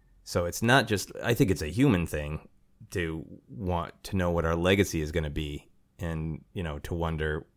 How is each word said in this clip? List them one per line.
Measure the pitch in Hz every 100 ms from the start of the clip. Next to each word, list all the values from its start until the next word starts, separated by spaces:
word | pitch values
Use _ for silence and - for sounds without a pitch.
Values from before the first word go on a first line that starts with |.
| _ _
So | - 92 87
it's | -
not | 117 131 117
just, | 101 - -
I | 101
think | - 95
it's | 85
a | 78
human | 92 143 92 80
thing | 76 73 78 - _ _ _ 110
to | 98 82 80 - - -
want | 127 92 87 85 -
to | - 95
know | 87
what | 85 82
our | 85
legacy | 90 98 101 82
is | 76
gonna | 82 76
be, | 73 76 73 - _ _ -
and, | 85 80 80 76 -
you | 104
know, | 85 73
to | -
wonder | 85 82 80 78 78 -